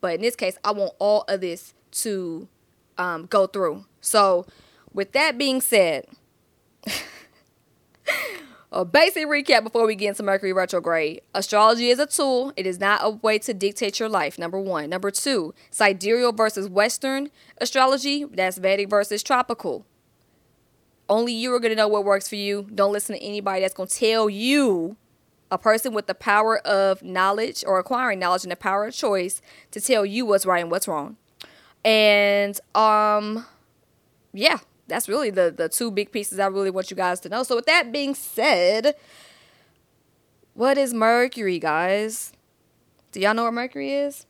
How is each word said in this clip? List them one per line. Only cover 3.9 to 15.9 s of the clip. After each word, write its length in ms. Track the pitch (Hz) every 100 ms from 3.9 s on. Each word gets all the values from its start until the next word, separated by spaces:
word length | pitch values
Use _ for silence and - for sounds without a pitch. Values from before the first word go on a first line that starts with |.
| _
So 460 | - 214 196 180 185 _ _ _ _
with 200 | - 196
that 260 | 269 311 240
being 240 | 277 262
said, 460 | - 220 180 143 - - _ _ _ _ _ _ -
<laughs> 60 | - - - - _ _ _ _ _ _ _ - - 571 370 294 240 _
a 120 | -
basic 440 | 175 220 330 349 302
recap 360 | 294 277 247
before 220 | 220 233 226
we 80 |
get 160 | 214 208
into 140 | 202
Mercury 280 | 208 196 196
retrograde. 680 | 185 185 185 160 165 156 170 _ -
Astrology 540 | 196 208 214 240 240
is 100 | 247
a 80 | 294
tool. 440 | - 277 254 269 -
It 80 | 185
is 140 | 180
not 220 | 196 208
a 80 | -
way 260 | 214 220 214
to 160 | 214
dictate 460 | 202 196 208 214 -
your 100 | 220
life, 300 | 208 151 -
number 200 | 170 190
one. 300 | 196 170 147
Number 220 | 180 202
two, 420 | 196 - 254 160 - _
sidereal 600 | - 208